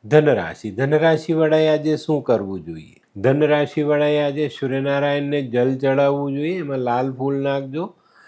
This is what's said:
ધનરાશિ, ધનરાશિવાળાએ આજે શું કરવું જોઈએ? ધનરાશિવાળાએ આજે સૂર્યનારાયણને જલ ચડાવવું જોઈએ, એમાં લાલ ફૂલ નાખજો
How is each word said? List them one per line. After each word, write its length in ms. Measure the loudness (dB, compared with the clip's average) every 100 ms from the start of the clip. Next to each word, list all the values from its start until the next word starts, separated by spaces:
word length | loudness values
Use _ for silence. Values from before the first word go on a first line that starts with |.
ધનરાશિ, 640 | 6 4 6 2 -2 -8 -10
ધનરાશિવાળાએ 960 | -4 0 2 4 2 0 0 2 4 4
આજે 280 | 2 0 -2
શું 260 | 0 -2
કરવું 420 | 2 0 0 -8
જોઈએ? 560 | -10 -14 -16 -20 _ -2
ધનરાશિવાળાએ 960 | 0 2 2 2 0 -2 0 2 2 2
આજે 300 | 0 -2 -6
સૂર્યનારાયણને 960 | -4 -4 -2 -2 0 0 -2 -2 -4
જલ 360 | -2 0 0 0
ચડાવવું 540 | 0 2 2 2 -2
જોઈએ, 260 | -4 -4 -4
એમાં 200 | -4 -4
લાલ 340 | -2 -2 -2
ફૂલ 300 | -4 -4 -2
નાખજો 520 | -2 -4 -6 -8 -8 -12 _ _